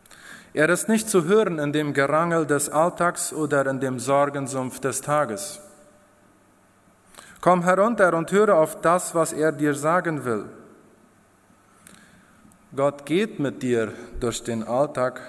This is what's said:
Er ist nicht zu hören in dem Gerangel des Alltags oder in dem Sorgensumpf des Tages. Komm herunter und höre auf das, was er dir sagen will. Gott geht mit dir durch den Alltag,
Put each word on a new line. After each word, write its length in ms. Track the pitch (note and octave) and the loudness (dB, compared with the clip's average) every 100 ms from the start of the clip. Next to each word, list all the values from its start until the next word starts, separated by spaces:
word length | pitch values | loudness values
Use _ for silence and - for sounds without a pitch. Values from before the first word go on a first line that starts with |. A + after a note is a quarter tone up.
| - - - - - | -20 -20 -20 -20 -6
Er 160 | - D#3 | 0 2
ist 200 | F3 - | 2 2
nicht 200 | A3 A3 | 0 2
zu 160 | F#3 | 2
hören 360 | D#3+ G#3+ G3 D#3+ | 4 4 2 0
in 120 | D3 | -2
dem 200 | D3+ D3 | -2 0
Gerangel 520 | C#3 C#3 D#3 E3+ E3 | 0 2 2 2 0
des 240 | D3 C#3+ - | 0 0 0
Alltags 640 | D3 F3 F3 F3 F3 - | 2 0 0 -2 -2 -6
oder 340 | C#3+ D3 C#3 C3+ | -4 0 0 0
in 120 | C3 | -2
dem 220 | C3 B2+ | -4 -4
Sorgensumpf 800 | A#2 C#3 C#3+ C#3+ C3 C3 B2+ - | 0 2 2 -2 -6 -6 -6 -6
des 200 | C3+ B2 | -4 -4
Tages. 600 | - D3+ C3 G2+ - - - - - _ _ _ _ _ _ _ _ _ _ _ _ - - - | -2 0 0 -4 -10 -14 -20 -20 -20 _ _ _ _ _ _ _ _ _ _ _ _ -20 -20 0
Komm 220 | E3+ F3+ | 4 4
herunter 500 | F3 F#3 A3 G#3+ F3+ | 4 2 2 4 4
und 180 | E3 D#3+ | 2 2
höre 240 | G3 G#3+ E3+ | 2 4 4
auf 240 | D3+ - | 4 2
das, 340 | E3 F3+ - | 2 2 0
was 180 | E3 D#3 | -2 -2
er 200 | D3 D#3 | 0 0
dir 220 | C#3+ D3 | 0 0
sagen 500 | C3+ D3+ F3+ E3+ D3 | 0 0 0 0 -4
will. 220 | B2 G#2+ - - - - _ _ _ _ _ _ _ _ _ _ - - - _ _ _ - _ _ | -2 -4 -6 -14 -20 -20 _ _ _ _ _ _ _ _ _ _ -20 -20 -20 _ _ _ -20 _ _
Gott 320 | C3+ C#3+ C#3+ - | -2 -2 -2 -2
geht 320 | E3+ A3 - | -2 -2 -2
mit 220 | C3+ - | -6 -4
dir 300 | B2+ A#2 G#2+ - - - | -2 0 -2 -6 -14 -6
durch 220 | A#2+ - | -4 -4
den 180 | - A2+ | -6 -6
Alltag, 560 | G#2+ B2 D3 C3 B2+ - | -2 -2 -2 -2 -4 -6